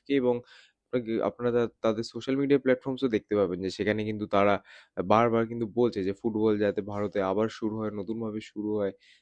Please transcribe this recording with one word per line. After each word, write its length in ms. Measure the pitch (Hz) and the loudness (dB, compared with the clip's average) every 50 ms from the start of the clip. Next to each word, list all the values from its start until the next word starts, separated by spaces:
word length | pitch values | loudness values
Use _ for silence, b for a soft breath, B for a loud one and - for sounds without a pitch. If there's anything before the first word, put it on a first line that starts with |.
| _ | _
কে 100 | - 139 | -2 0
এবং 200 | 139 123 123 120 120 120 B B B B B B B _ - - | 2 2 2 0 0 -4 B B B B B B B _ -6 -6
আপনাকে, 200 | 127 117 107 113 110 | -4 -2 -2 -2 0
আপনারা 300 | - - - - 120 123 117 | -2 -2 -2 -2 -2 0 2
তা-, 200 | 120 117 110 _ _ | 0 0 -2 _ _
তাদের 220 | - 113 110 107 117 | 0 0 0 0 -4
সোশ্যাল 320 | - - 117 - - 131 | -6 -8 -10 -4 -2 -2
মিডিয়া 220 | 139 143 135 143 135 | 0 2 4 2 4
প্ল্যাটফর্মসও 480 | - 131 127 127 - 135 131 127 135 | 4 2 2 2 0 -6 -4 -2 0
দেখতে 280 | 127 107 101 - - 107 | 0 0 0 0 0 0
পাবেন 260 | 104 98 85 90 90 | 2 2 2 0 -4
যে 80 | 95 92 | -4 -6
সেখানে 360 | - - 98 104 107 107 107 | -4 -2 0 0 0 0 -2
কিন্তু 200 | 107 107 104 104 | -4 -4 -6 -4
তারা 280 | 110 - 98 101 101 101 92 B B B B B B B | 0 4 4 6 6 4 2 B B B B B B B
বারবার 500 | - 90 92 104 110 117 120 113 113 113 | -4 0 4 4 4 4 4 2 2 0
কিন্তু 180 | 113 117 117 117 104 - | -2 -4 -6 -6 -4 0
বলছে 280 | 117 123 117 117 107 92 | 0 0 2 0 -2 -4
যে 100 | 95 98 | -4 -4
ফুটবল 440 | _ - 117 107 107 107 110 104 | _ -4 -2 0 2 2 2 2
যাতে 240 | 104 104 101 98 107 | 2 2 0 0 -2
ভারতে 380 | 98 104 104 101 104 98 - 104 | -6 -6 -6 -4 -4 -2 -2 -2
আবার 260 | 95 95 95 104 110 110 | 0 0 0 0 0 -2
শুরু 260 | - - 117 107 107 | -4 -6 -6 -6 -4
হয়, 140 | 110 110 107 | -4 -6 -6
নতুনভাবে 480 | 104 104 95 113 110 113 113 110 107 110 | -6 -6 -6 -6 -6 -6 -6 -6 -8 -8
শুরু 360 | - - - 104 104 104 107 | -10 -10 -10 -6 -4 -2 -2
হয়, 160 | 107 101 98 95 b b b b b | -2 -2 -4 -4 b b b b b